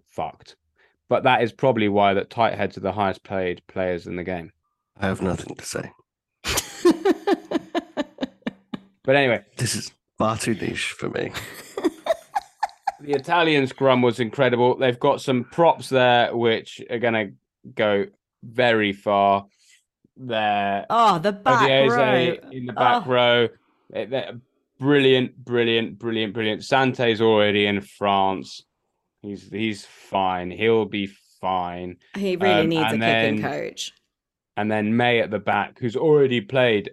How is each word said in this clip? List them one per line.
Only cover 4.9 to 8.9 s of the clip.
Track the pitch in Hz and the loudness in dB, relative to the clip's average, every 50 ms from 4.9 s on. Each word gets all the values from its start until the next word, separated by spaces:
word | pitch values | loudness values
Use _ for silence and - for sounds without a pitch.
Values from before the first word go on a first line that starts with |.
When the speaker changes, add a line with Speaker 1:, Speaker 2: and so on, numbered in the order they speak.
| _ | _
Speaker 2:
I | - 98 | -6 -4
have | 95 95 - 92 | -4 -4 -2 -4
nothing | 92 85 85 - - - | -4 -4 -6 -8 -12 -16
to | - - | -16 -14
say. | - - - - - - _ _ _ _ _ _ _ _ _ - | -12 -10 -10 -10 -12 -16 _ _ _ _ _ _ _ _ _ -10
Speaker 3:
<laughs> | - - - - - - - - 349 - - - 392 - - - - 370 - - - - 311 - - - 339 339 - _ - 285 294 _ - - 262 - _ _ - - - _ _ - - - _ | -6 -6 -6 -6 -8 -10 0 2 2 2 4 2 0 0 0 0 -2 -2 -2 -2 -6 -8 -8 -8 -6 -8 -8 -8 -8 _ -10 -10 -10 _ -10 -10 -10 -10 _ _ -12 -12 -12 _ _ -18 -18 -18 _